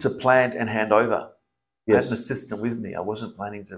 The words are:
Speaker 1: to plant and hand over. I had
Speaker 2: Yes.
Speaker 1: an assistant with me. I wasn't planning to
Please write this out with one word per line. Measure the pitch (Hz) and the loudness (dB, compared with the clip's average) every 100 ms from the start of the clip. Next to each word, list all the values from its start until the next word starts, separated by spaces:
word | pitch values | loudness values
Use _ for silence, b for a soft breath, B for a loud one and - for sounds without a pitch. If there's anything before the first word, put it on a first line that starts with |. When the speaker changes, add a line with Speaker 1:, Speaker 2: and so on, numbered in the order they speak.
Speaker 1:
to | 135 | -2
plant | - 127 131 123 - | 0 4 4 4 0
and | 110 | -2
hand | 110 110 | 0 4
over. | 107 117 87 | 4 4 0
I | - _ _ _ _ _ - | -4 _ _ _ _ _ 2
had | 98 | 4
Speaker 2:
Yes. | 127 | 4
Speaker 1:
an | |
assistant | 113 - 127 - 104 | -4 -4 -8 -8 -6
with | 117 117 | -6 -6
me. | 98 85 | -8 -6
I | |
wasn't | 95 107 113 - | -6 -6 -8 -10
planning | 101 104 | -12 -12
to | 98 | -14